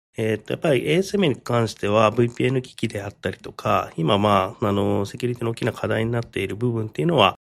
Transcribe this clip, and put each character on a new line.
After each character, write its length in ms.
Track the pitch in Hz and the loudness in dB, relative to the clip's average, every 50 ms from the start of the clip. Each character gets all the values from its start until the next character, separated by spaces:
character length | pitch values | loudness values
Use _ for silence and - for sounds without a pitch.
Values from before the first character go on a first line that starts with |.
| _ _ - - | _ _ -6 -4
え 160 | 110 110 107 | -2 -2 -2
ー 40 | 104 | -2
と、 140 | - - 131 | -4 -6 -8
や 60 | - | -2
っ 20 | |
ぱ 140 | - 165 139 | 0 2 2
り 160 | 120 120 147 | 2 2 2
エ 60 | 156 | 0
ー 20 | 180 | 0
エ 40 | 190 | 0
ス 120 | - - | 0 0
エ 40 | 202 | 2
ム 100 | 190 151 | 2 2
に 80 | 113 | 0
関 320 | - - - 123 120 117 104 | -2 -4 -2 0 0 0 0
し 60 | - | -2
て 120 | - - | -4 -2
は 240 | 101 104 110 110 107 | 2 4 4 4 4
ブ 140 | 113 123 120 | 4 2 0
イ 40 | 117 | 0
ピ 160 | - - 123 | 2 -2 -2
ー 40 | 127 | 0
エ 20 | |
ヌ 120 | 131 131 127 | 0 0 -4
機 120 | - - | -6 -8
器 140 | - - 110 | -6 -6 -4
で 140 | - 101 101 | -4 -6 -8
あ 60 | 101 | -10
っ 60 | - | -12
た 160 | _ - 95 | _ -6 -6
り 80 | - - | -6 -6
と 140 | - - - | -14 -16 -14
か、 400 | - - 110 101 95 95 - - | -6 -2 0 0 0 0 -2 -6
今、 220 | 165 160 151 107 101 | -4 0 2 2 4
ま 380 | 104 107 101 95 92 98 - - | 4 4 4 4 2 0 -4 -4
あ、 80 | 117 101 | -2 0
あ 40 | 101 | 0
の、 340 | 101 98 101 101 101 101 | 0 0 0 0 -2 -2
セ 120 | 101 - - | -4 -6 -6
キ 80 | 127 | -6
ュ 20 | 123 | -6
リ 80 | 123 | -4
テ 60 | - 117 | -4 -4
ィ 20 | |
の 80 | 117 113 | -6 -4
大 20 | |
き 100 | - 117 | -2 -4
な 80 | 113 - | -4 -4
課 140 | - - | -4 -4
題 180 | 104 110 110 110 | -2 -2 -2 -2
に 60 | 117 | -2
な 100 | 120 117 | -2 -4
っ 20 | 117 | -4
て 180 | - - - 98 | -4 -6 -4 -4
い 60 | 95 | -4
る 80 | 98 | -4
部 160 | 104 120 123 117 | -4 -2 -2 -2
分 160 | 113 107 107 | -2 -4 -6
っ 20 | |
て 100 | - - | -4 -2
い 40 | 151 | -2
う 40 | 170 | 0
の 80 | 170 | 4
は 200 | 131 101 92 - _ _ | 4 4 4 4 _ _